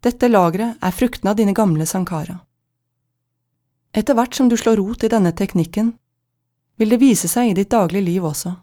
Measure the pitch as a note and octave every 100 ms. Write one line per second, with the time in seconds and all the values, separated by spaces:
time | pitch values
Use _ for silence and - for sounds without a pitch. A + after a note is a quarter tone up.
0 | A#3+ A#3+ B3 A3 F3 E3+ A#3 A3+ F#3 F3+
1 | - - G3 G#3 G#3 G3 G#3+ D#3 D#3+ F#3+
2 | F3+ E3+ E3 F3+ _ _ _ _ _ _
3 | _ _ _ _ _ _ _ _ _ -
4 | G#3+ A3+ B3 - B3+ A3+ - A3 G3 A#3
5 | A3 A3+ F#3 E3 G3 - E3 - A3+ A3+
6 | _ _ _ _ _ _ _ _ A3 A#3+
7 | C4+ G#3 E3+ - A#3+ F#3 G3 A#3 F3 F#3
8 | F#3+ F3 E3+ D3+ F3 F3+